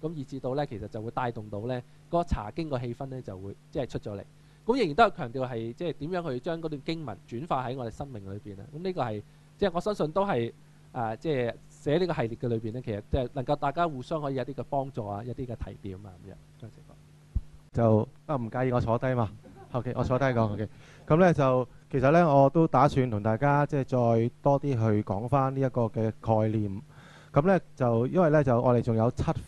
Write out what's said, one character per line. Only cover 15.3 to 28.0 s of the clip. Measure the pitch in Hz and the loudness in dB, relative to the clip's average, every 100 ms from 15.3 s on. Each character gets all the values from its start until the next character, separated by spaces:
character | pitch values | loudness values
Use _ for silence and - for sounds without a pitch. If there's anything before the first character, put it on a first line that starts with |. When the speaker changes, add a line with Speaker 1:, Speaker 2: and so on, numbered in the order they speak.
Speaker 1:
啲 | 117 120 | -10 -8
嘅 | 110 | -8
提 | 98 104 | -10 -12
點 | 101 92 101 | -12 -12 -16
啊， | 90 98 | -18 -20
咁 | |
樣。 | - - - | -20 -20 -20
多 | 110 | -20
謝。 | - - - - - - - - - - | -20 -20 -20 -20 -20 -6 -6 -6 -18 -6
Speaker 2:
就， | - 113 107 117 - - | 4 6 6 4 -6 -6
啊， | 139 | -4
唔 | 113 | -4
介 | 127 131 | -2 0
意 | |
我 | 120 | 0
坐 | 110 120 | 2 0
低 | 131 | 0
嘛？ | 123 104 - - - - | 0 -2 -4 -20 -20 -8
OK， | 123 123 120 | -6 -4 -2
我 | |
坐 | 123 127 | 0 0
低 | 135 | 2
講， | 117 110 | 2 0
OK。 | 101 104 - - - - | -2 -8 -10 -20 -10 2
咁 | 151 | 6
呢， | 185 | 6
就， | 151 135 127 123 - - | 6 4 2 0 -8 -6
其 | 139 | 2
實 | 131 | 6
呢， | 165 170 | 6 8
我 | 139 135 | 8 8
都 | 165 165 | 6 4
打 | 127 143 | 6 6
算 | 139 127 | 4 0
同 | 104 | 0
大 | 107 110 | 0 2
家 | 143 143 147 | 2 2 2
即 | 147 | 0
係 | 127 | 0
再 | 127 120 113 117 - | 2 4 4 2 0
多 | 147 139 | 2 2
啲 | 143 | 2
去 | 123 110 104 | 0 2 2
講 | 107 98 120 | 0 -4 0
返 | 139 135 135 | 0 0 0
呢 | |
一 | 131 | -2
個 | 127 | 0
嘅 | 113 120 110 - | -2 0 -2 -2
概 | - 110 110 | 0 2 2
念。 | 110 104 98 - - - - - | 0 -2 -6 -12 -20 -20 -20 -4
咁 | 143 170 | 0 4
呢， | 180 - - | 2 0 -2
就， | 123 113 | 2 2